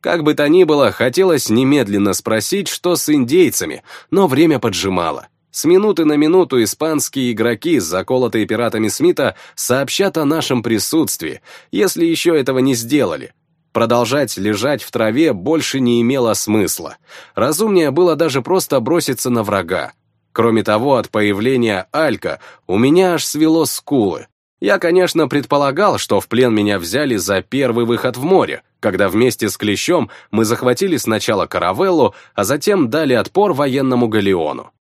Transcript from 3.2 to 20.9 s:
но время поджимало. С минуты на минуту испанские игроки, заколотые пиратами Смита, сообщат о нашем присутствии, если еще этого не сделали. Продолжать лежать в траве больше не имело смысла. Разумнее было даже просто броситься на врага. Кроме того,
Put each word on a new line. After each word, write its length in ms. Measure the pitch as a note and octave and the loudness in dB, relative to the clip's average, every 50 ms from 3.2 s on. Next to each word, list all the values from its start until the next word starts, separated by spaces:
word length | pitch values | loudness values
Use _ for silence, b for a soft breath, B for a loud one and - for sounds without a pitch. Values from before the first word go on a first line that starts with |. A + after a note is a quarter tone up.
| B2 A#2 D3 F#3 F3 B2 - - F2+ D#2 C2+ - B B B B B B | 2 2 4 4 4 4 2 -4 -6 -6 -10 -12 B B B B B B
но 180 | - G3 - | 2 2 2
время 300 | D#3 C3 C3+ E3+ E3+ D3+ | 2 4 4 4 4 2
поджимало. 680 | B2 - A#2 F#2+ - F#2+ G2 F#2+ F2+ F2 D#2+ D2+ C2 - _ _ _ _ _ | 2 0 -2 -2 -2 -4 -2 0 0 0 -2 -2 -6 -12 _ _ _ _ _
С 140 | - - - | -12 -4 2
минуты 400 | D#3 F3+ F#3+ G#3+ G#3+ F#3 D#3+ D#3+ | 2 2 4 2 0 0 2 2
на 80 | D3+ D3+ | 2 2
минуту 480 | D3 D3+ D#3 F3 F#3+ E3+ C3+ C3+ B2 A2 | 2 2 4 4 2 2 2 2 0 0
испанские 720 | G#2 - _ D3+ D#3+ D#3 C#3+ - - - C#3 C3 B2 A2+ | 0 -2 _ -4 -2 -2 -2 -4 -4 -4 -4 -4 -2 -2
игроки, 440 | G#2 A2+ A#2+ A#2 G#2+ - F3 E3+ | 0 0 0 -2 -2 0 0 0
заколотые 720 | B2 F2 D#2+ F2 F#2 F#2+ - B2+ B2+ B2+ A2+ - A2+ G#2 | 0 0 -2 -4 -6 -2 -2 0 0 0 0 0 -2 -2
пиратами 400 | - A2 G#2+ A#2+ A2 G#2 A2 A2 | -2 -2 -2 -2 -2 -2 -2 -2
Смита, 480 | G#2 - - C#3+ F3+ F3 - C#3 G#2+ B B B B B | -4 -2 0 0 2 2 2 -2 -2 B B B B B
сообщат 640 | - - - B2 C3+ C#3 C3 - - G3 F#3+ - | -10 -4 -2 -2 -2 -2 -4 -2 -2 -2 0 0
о 80 | E3 D3 | -2 0
нашем 380 | C#3 D#3 D#3+ C#3+ - C3+ B2 A2 | 0 0 -2 -2 -2 -2 -2 0
присутствии, 760 | A#2 A2+ G2+ - - D3+ D#3+ C#3+ G2 - - E2 D2+ - - B B B B B B | 0 -2 -2 -2 0 0 0 0 0 -4 -8 -8 -10 -12 -12 B B B B B B
если 340 | - F#3+ G#3 F#3 - E3 E3+ | -2 0 0 0 0 0 0
еще 280 | E3+ D#3+ D3+ - E3+ E3 | 0 0 0 0 2 2
этого 260 | D3+ B2+ C#3 C3 C3 | 2 0 0 0 2
не 140 | B2+ C#3 C3 | 2 2 0
сделали. 600 | A2+ A#2 A#2 C#3+ D3 A#2+ F2+ D#2 C#2 C2 - _ _ _ _ _ _ _ _ _ | -2 -2 0 0 0 0 0 -2 -8 -10 -16 _ _ _ _ _ _ _ _ _
Продолжать 640 | A2+ A2+ A2+ A#2+ A#2+ A#2+ A2 C3 D3 C#3 A#2+ - | -2 0 2 2 2 2 0 0 0 -2 -2 -4
лежать 440 | - F#2+ G#2+ G#2+ G2 A#2 C#3+ D3 A#2 | -4 -2 -2 -2 -2 -2 -2 -2 -4
в 100 | - - | -6 -8
траве 420 | - A#2 A2+ A2 A2 C#3 E3 D#3 A#2+ | -4 -2 -2 0 2 2 2 0 0
больше 460 | F2+ F2 C3+ E3 D#3 C3+ - - C3+ | -2 -2 -2 -2 0 -2 -2 -2 0
не 220 | B2+ A#2+ A#2+ A#2+ | 0 2 2 2
имело 320 | A#2 A#2+ C#3 C3+ A#2+ A2+ G#2 | 2 2 2 2 0 0 0
смысла. 640 | - - G#2+ G#2 A2 G2 E2 - - E2 D2 - _ B B B B B B B | -2 -2 0 0 0 0 0 -4 -8 -10 -14 -16 _ B B B B B B B
Разумнее 560 | G2 A2 C#3 D#3 D#3 A3+ A3 G3 F3+ D#3+ C#3+ | -2 0 0 0 0 0 2 2 2 2 2
было 240 | C3+ E3 F#3 F3 D#3 | 2 2 2 2 2
даже 260 | C#3+ E3+ D#3 B2 C#3 | 2 0 0 0 -4
просто 380 | A#2+ - F#3 F#3 - - D3+ C3 | -2 0 -2 -2 0 0 -2 -2
броситься 500 | A2+ B2+ E3 E3+ - - C3 - - B2+ | 0 0 0 0 0 -2 -4 -4 -2 -2
на 140 | B2 A#2 G#2+ | 0 0 0
врага. 480 | G2+ G#2 G2 F2 E2 F#2 E2+ C2+ - _ _ _ _ _ _ _ _ _ | 0 -2 -2 -2 -2 -4 -4 -6 -8 _ _ _ _ _ _ _ _ _
Кроме 300 | - A2+ A#2 A2+ A2 G2 | 0 0 2 2 0 0
того, 320 | A2 G#2+ G#2+ B2 C#3+ | 0 -2 0 0 0